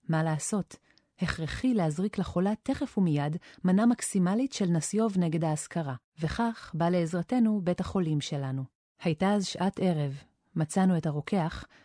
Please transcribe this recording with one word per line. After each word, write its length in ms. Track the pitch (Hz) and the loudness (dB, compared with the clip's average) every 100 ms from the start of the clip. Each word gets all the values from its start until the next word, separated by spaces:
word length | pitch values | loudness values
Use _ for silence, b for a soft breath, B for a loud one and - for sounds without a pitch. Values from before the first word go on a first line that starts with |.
| - | -2
מה 160 | 160 | 0
לעשות? 520 | 160 156 - 208 - - b b b - | 0 -2 -2 -4 -4 -10 b b b -6
הכרחי 540 | 175 - 160 - 254 | -4 -4 -6 -2 0
להזריק 440 | 226 160 151 202 202 | 2 2 0 -2 -2
לחולה 360 | 180 175 190 220 | -2 0 0 -2
תכף 340 | - 269 277 - | -4 -4 -2 0
ומיד 400 | 180 147 147 156 B B | 2 2 0 -4 B B
מנה 220 | 185 196 233 | 2 4 4
מקסימלית 680 | 247 - 202 175 214 269 | 2 0 0 2 2 -2
של 120 | - 185 | -2 0
נסיוב 520 | 170 - 208 226 190 | 2 0 0 0 2
נגד 260 | 175 160 | 2 2
ההסקרה, 520 | 160 151 - 175 143 127 - - | 0 -2 -4 -6 -4 -6 -12 -6
וכך 520 | 160 - 233 226 - | -4 0 -2 -2 -8
בא 160 | 156 170 | -2 2
לעזרתנו 720 | 180 165 175 170 254 220 208 | 2 0 -2 0 2 4 2
בית 160 | 175 180 | 0 -2
החולים 420 | 185 196 165 151 | -2 0 0 0
שלנו. 420 | - 143 135 135 131 _ _ _ | -2 -4 -4 -4 -6 _ _ _
הייתה 300 | 175 156 190 | -4 0 2
אז 120 | 208 185 | 2 0
שעת 340 | - 185 - | -2 -2 0
ערב. 420 | 185 156 143 139 - _ _ 165 | 0 0 -2 -6 -14 _ _ -4
מצאנו 420 | 156 190 190 170 | -2 2 4 2
את 80 | 156 | 0
הרוקח, 600 | 147 - 202 165 - - b | -4 -2 0 0 -4 -12 b